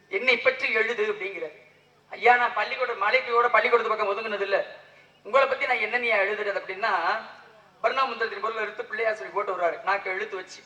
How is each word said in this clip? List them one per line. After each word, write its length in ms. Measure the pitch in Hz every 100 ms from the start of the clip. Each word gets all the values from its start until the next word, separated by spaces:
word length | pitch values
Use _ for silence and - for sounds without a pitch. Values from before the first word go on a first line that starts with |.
| _
என்னை 280 | 196 254 240
பற்றி 340 | 254 254 269
எழுது" 420 | 220 214 233 214
அப்படிங்கிறார். 480 | 202 190 175 156 - - _ _ _ _
"ஐயா, 260 | - 226 247
நான் 180 | 240
பள்ளிக்கூடம், 440 | 214 208 262 240 214
மலைக்கு 340 | 208 254 247
கூட 160 | 240 247
பள்ளிக்கூடத்து 420 | 220 240 240 208
பக்கம் 180 | 214 202
ஒதுங்குனது 340 | 196 226 196
இல்ல, 240 | 196 185 - - - - - _
உங்களை 240 | 202 262 262
பத்தி 180 | 254 -
நான் 120 | 247
என்னென்னையா 420 | 214 247 240 214
எழுதுறது?" 380 | 196 208 202 185
அப்படின்னா, 640 | - 190 226 170 170 170 - - - - - _
பர்ணாமந்திரத்தின் 560 | 233 269 247 233 220 202
பொருள் 220 | 214 226
எடுத்து 240 | 202 247 226
பிள்ளையார் 300 | 226 226 160
சொல்லி 160 | 185
போட்டு 260 | 180 - 180
வருவாரு. 240 | 170 151
நாக்கு 280 | - 196 190
எழுத்து 260 | 185 208 190
வச்சு, 260 | - -